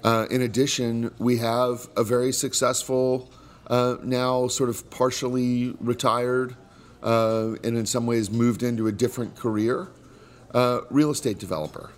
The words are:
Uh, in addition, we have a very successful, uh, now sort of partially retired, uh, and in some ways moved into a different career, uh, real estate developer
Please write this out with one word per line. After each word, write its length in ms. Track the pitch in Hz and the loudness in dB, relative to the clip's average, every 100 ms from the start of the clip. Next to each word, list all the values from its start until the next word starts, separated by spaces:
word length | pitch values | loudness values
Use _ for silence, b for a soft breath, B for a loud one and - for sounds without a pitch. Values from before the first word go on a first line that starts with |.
Uh, 220 | 113 113 110 | 2 2 2
in 120 | 127 | -2
addition, 720 | 127 107 139 - 120 117 117 - | -2 0 0 0 -2 -2 -4 -2
we 180 | 120 120 | 0 2
have 500 | 117 117 123 120 - - | 0 0 0 -2 -6 -2
a 80 | |
very 300 | 113 120 127 | 0 2 0
successful, 960 | 131 139 - 127 127 - 131 127 127 123 B B B B | -2 -4 0 0 0 -2 0 2 0 -4 B B B B
uh, 280 | 123 123 123 | 2 2 0
now 460 | - 127 127 127 123 | -2 0 2 2 0
sort 200 | - 127 | 0 -2
of 200 | 110 - | -2 -10
partially 840 | - 127 123 127 127 123 123 123 - | 0 0 0 -2 0 0 0 -2 -4
retired, 760 | 117 120 131 113 123 127 127 127 B B B B | -4 0 2 2 2 0 -2 -8 B B B B
uh, 540 | - 113 110 113 110 110 | 0 2 4 2 0 -2
and 140 | 113 117 | -2 -2
in 80 | 110 | 0
some 200 | 127 117 | -2 0
ways 240 | 117 104 | 0 0
moved 320 | 113 120 110 | 2 2 2
into 260 | 120 120 110 | -2 0 -2
a 40 | |
different 460 | 104 120 - 113 - | 0 -2 -2 -8 -4
career, 500 | 120 107 110 147 190 - B B B B B | -2 0 0 -2 -6 -16 B B B B B
uh, 280 | 120 123 123 - | 2 2 2 0
real 220 | 135 151 | 0 2
estate 280 | 143 127 98 | 0 -2 -4
developer 520 | 92 85 76 - - | -4 -4 -4 -10 -18